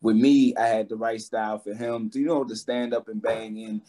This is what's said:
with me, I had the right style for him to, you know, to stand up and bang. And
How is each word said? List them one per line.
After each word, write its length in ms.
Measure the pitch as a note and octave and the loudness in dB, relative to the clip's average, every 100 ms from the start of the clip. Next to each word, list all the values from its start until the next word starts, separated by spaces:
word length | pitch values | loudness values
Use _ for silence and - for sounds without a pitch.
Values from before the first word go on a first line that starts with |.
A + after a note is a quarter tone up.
with 160 | A2 A2 | 2 6
me, 380 | C3+ C#3+ B2+ - | 6 6 6 2
I 100 | A#2 | 2
had 220 | A2 G#2 | 0 -2
the 80 | A2 | -4
right 240 | A2+ A2+ | -4 -6
style 380 | G#2+ A2+ G#2+ G#2+ | -6 -4 -4 -6
for 160 | G#2 G#2+ | -8 -8
him 340 | A#2+ A#2 A2 | -6 -6 -4
to, 100 | C3+ | -2
you 60 | D3 | 0
know, 180 | D3+ | 0
to 120 | B2 A2 | -2 -6
stand 380 | - B2 A#2+ | -4 -4 -2
up 140 | A#2 A2 | -4 -6
and 140 | G#2+ | -6
bang. 420 | A2+ A2+ A2 A2 | -4 -4 -6 -12
And 180 | A2 G#2+ | -8 -10